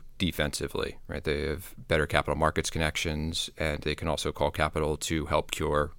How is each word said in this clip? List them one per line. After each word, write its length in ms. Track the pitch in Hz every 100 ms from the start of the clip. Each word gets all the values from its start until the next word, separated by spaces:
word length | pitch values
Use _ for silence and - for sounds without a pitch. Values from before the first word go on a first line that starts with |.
| - -
defensively, 800 | 87 - 73 - 71 - - - -
right? 160 | 78
They 240 | 80 71 73
have 280 | 76 - - -
better 200 | 80 73
capital 280 | 73 71 73
markets 320 | 78 80 -
connections, 800 | 82 78 - 85 78 80 82 - -
and 240 | 78 73
they 120 | 76 73
can 120 | 82
also 240 | 71 78
call 180 | - 73
capital 480 | - 76 80 76 76
to 280 | - 80 73
help 240 | 76 -
cure 400 | - 76 73 73